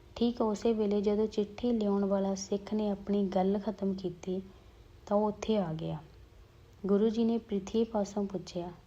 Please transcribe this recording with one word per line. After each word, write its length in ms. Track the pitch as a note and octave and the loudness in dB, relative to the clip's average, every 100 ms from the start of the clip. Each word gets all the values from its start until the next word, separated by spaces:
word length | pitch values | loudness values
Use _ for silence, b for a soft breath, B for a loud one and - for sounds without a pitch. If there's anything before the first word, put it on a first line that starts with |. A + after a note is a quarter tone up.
| - - | -12 -2
ਠੀਕ 240 | A#3+ A#3 | 0 2
ਉਸੇ 320 | A3+ G#3 A#3 | 0 0 0
ਵੇਲੇ 280 | A3 G#3 G#3 | 2 2 2
ਜਦੋਂ 260 | G3+ G#3 A3 | 2 2 2
ਚਿੱਠੀ 460 | G#3+ G3+ - A#3+ | 0 -4 -2 0
ਲਿਆਉਣ 320 | A#3 G#3 G3+ | 2 2 2
ਵਾਲਾ 300 | G3 G3 G3 | 2 2 0
ਸਿੱਖ 400 | F#3+ - G3+ G3+ | -2 -2 -4 -2
ਨੇ 160 | G#3+ G#3 | -2 0
ਆਪਣੀ 340 | G3 - G3+ | -2 0 0
ਗੱਲ 340 | F#3+ F#3 F#3+ G#3 | 2 2 2 2
ਖਤਮ 360 | G#3 G3+ G3 | -2 -4 -2
ਕੀਤੀ 480 | F#3+ F#3 E3+ - F#3 F#3+ B B B B - - | -2 -6 -6 -6 -6 -6 B B B B -14 0
ਤਾਂ 100 | G#3 | 2
ਉਹ 100 | G#3+ | 2
ਉੱਥੇ 300 | G#3 - G#3+ | -2 0 0
ਆ 160 | E3+ | 0
ਗਿਆ। 260 | D#3+ E3 D#3+ - - - - - - - - F#3+ | -2 -4 -6 -10 -20 -20 -20 -20 -20 -20 -6 2
ਗੁਰੂ 220 | G3+ A3+ | 4 4
ਜੀ 160 | A3 | 4
ਨੇ 140 | A3+ A#3 | 2 0
ਪ੍ਰਿਥੀ 460 | - G3+ G3 A3 | -2 -4 0 0
ਪਾਸੋਂ 420 | A3+ A3 G3 G#3+ G3 | 0 0 -2 -2 -4
ਪੁੱਛਿਆ 460 | F#3 E3 F3+ F3 F3 | -4 -6 -8 -8 -12